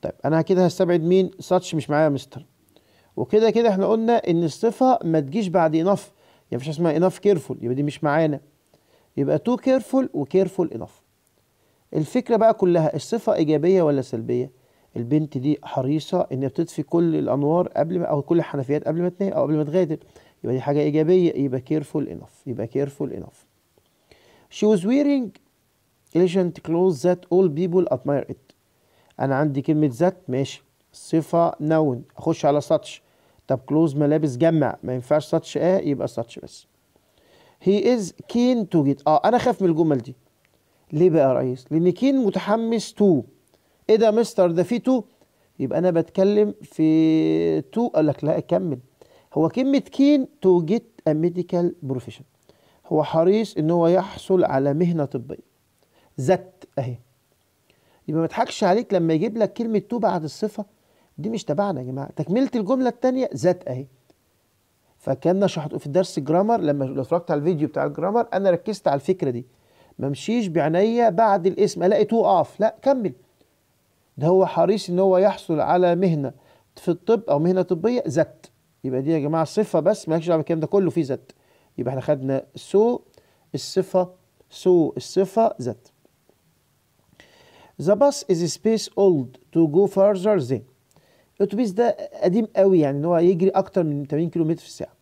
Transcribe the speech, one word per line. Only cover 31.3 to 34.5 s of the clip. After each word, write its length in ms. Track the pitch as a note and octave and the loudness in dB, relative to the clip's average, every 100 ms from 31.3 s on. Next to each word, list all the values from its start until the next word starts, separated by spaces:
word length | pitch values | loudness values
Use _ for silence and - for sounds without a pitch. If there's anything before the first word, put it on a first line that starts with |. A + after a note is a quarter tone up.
| E3+ E3+ | 0 0
noun، 480 | - D3+ D#3+ D3+ B2 - - | 0 0 2 0 -2 -10 -8
اخش 280 | - E3 | -4 0
على 160 | D3+ D3 | 2 0
such. 400 | C#3 D#3 - - _ _ _ _ _ | 0 -2 -2 -20 _ _ _ _ _
طب 120 | C3 - | -6 -2
clothes 260 | D3+ E3 C#3 | 0 2 2
ملابس 400 | D3 D#3 D3+ B2 | 0 2 0 0
جمع، 400 | E3 | 2